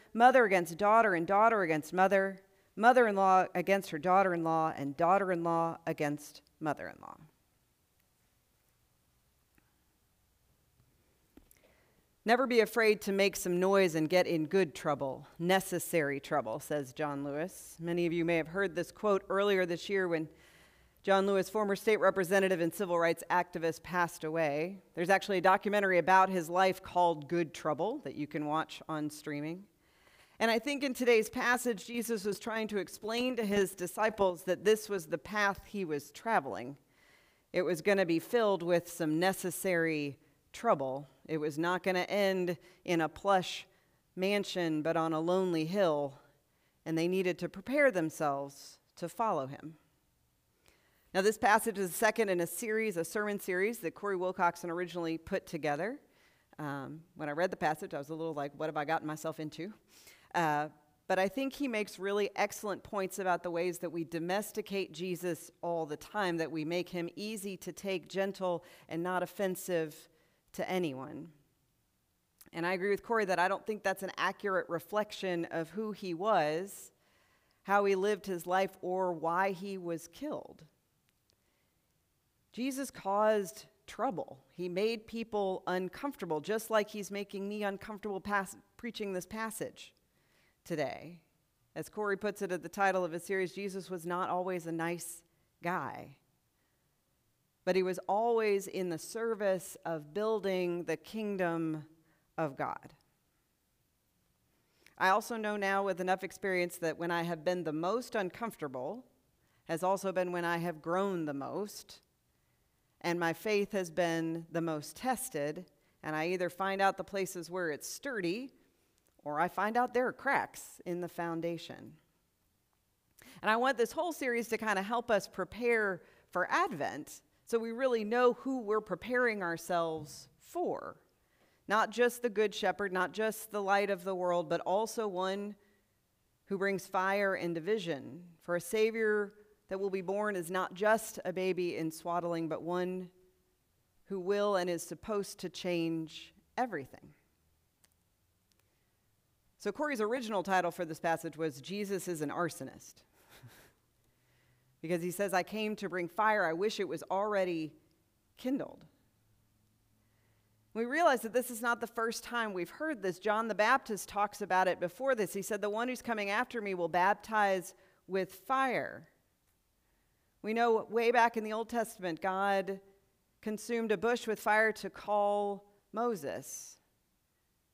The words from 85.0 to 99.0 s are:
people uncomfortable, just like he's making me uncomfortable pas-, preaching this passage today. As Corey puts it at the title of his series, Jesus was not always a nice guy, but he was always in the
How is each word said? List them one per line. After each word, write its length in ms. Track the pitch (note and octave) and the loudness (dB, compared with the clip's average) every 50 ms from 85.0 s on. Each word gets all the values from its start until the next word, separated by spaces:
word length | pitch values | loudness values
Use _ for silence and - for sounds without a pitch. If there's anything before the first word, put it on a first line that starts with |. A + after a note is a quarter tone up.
| G#3+ - | -8 -10
people 560 | A3 A#3 A3+ A3+ - G#3 G3+ F#3+ F#3+ - - | -8 -8 -6 -4 -2 -2 0 0 -2 -4 -4
uncomfortable, 760 | - F3+ F#3 F#3 F3+ - - - C#4+ C4 - G3 E3+ D#3 D3+ | -2 -2 -2 -2 -4 -6 -6 -8 -8 -6 -6 -6 -4 -4 -4
just 300 | D3 F3 G#3+ A3 A3 - | -2 -2 -4 -4 -2 0
like 200 | A3 G#3+ G3+ G#3 | 0 0 0 0
he's 200 | - G#3+ G3 - | -6 -10 -8 -8
making 380 | G3+ G3+ G3+ G3+ - G3 G3 G3+ | -8 -8 -8 -8 -8 -8 -6 -6
me 160 | G#3 G#3+ G#3 | -6 -4 -4
uncomfortable 560 | G3+ G3 F#3+ - - G#3+ F#3+ - G#3+ G3 F#3+ | -4 -4 -6 -10 -12 -12 -10 -8 -6 -6 -6
pas-, 360 | - G#3 G#3 G3+ F#3+ - - - _ _ _ | -4 -2 -2 -2 -2 -2 -8 -18 _ _ _
preaching 360 | - - A#3 G#3 - G#3+ G3 | -12 -10 -10 -8 -6 -6 -4
this 140 | F#3+ F3+ F3 | -4 -6 -6
passage 640 | - A3 A3 A3+ A3 - - - A2 - - - - _ _ _ _ _ _ _ _ _ _ _ _ _ _ | -8 -8 -8 -6 -6 -6 -8 -8 -10 -10 -14 -20 -20 _ _ _ _ _ _ _ _ _ _ _ _ _ _
today. 560 | - - F3 D3+ D3 - - - - D#3 F3 E3 _ _ _ _ _ _ _ _ _ _ - | -10 -8 -4 -4 -4 -4 -6 -10 -14 -16 -18 -20 _ _ _ _ _ _ _ _ _ _ -12
As 140 | - D#3+ - | -10 -10 -10
Corey 280 | - G#3+ G#3+ G3+ G3 | -8 -6 -2 -2 -2
puts 260 | F#3+ G#3 G#3 G3+ - | -2 -4 -6 -4 -4
it 100 | G3+ F3 | -4 -4
at 100 | F3+ E3+ | -4 -6
the 60 | D3+ E3+ | -6 -8
title 360 | - G#3 G3 F#3+ F#3 F#3+ F3+ | -2 0 2 2 2 2 -2
of 60 | E3 | -2
his 140 | D#3+ E3+ - | -6 -8 -6
series, 280 | - G3 F#3+ F#3 E3+ - | -4 -2 -2 -2 -4 -4
Jesus 360 | G3 G3+ G3 F3+ G3 F3 E3 | -8 -8 -8 -8 -8 -10 -8
was 160 | F#3 F3 D#3+ | -10 -8 -6
not 240 | F3 F3 F3+ F#3 - | -4 -2 -2 -2 -2
always 380 | E3 F3+ F3+ F#3 F#3 F3 E3 E3+ | -2 -2 -2 -4 -4 -6 -6 -6
a 20 | |
nice 540 | E3 E3 E3 E3+ F3 E3+ - - - - _ _ _ _ _ _ _ _ - | -4 -4 -2 -4 -4 -6 -8 -12 -14 -14 _ _ _ _ _ _ _ _ -6
guy, 500 | E3+ F3+ F3 C#3 A#2 - - - C3 C#3 _ _ _ _ _ _ _ _ _ _ _ _ _ _ _ _ _ _ _ _ _ _ _ _ _ _ _ _ _ - | -4 -4 -4 -4 -6 -8 -10 -12 -16 -18 _ _ _ _ _ _ _ _ _ _ _ _ _ _ _ _ _ _ _ _ _ _ _ _ _ _ _ _ _ -2
but 100 | F#3 F#3 | 0 2
he 80 | F#3+ | 2
was 160 | F#3 F#3 F#3 F3+ - | 2 0 -2 -4 -2
always 600 | - F#3+ G#3 A3+ A#3+ A#3 A3+ A3 G#3 G3+ G3 F#3+ - | -2 0 2 2 2 2 4 4 4 2 2 0 -2
in 200 | - F#3 F#3 F3+ | -4 -4 -2 -2
the 120 | E3 D3+ | -4 -6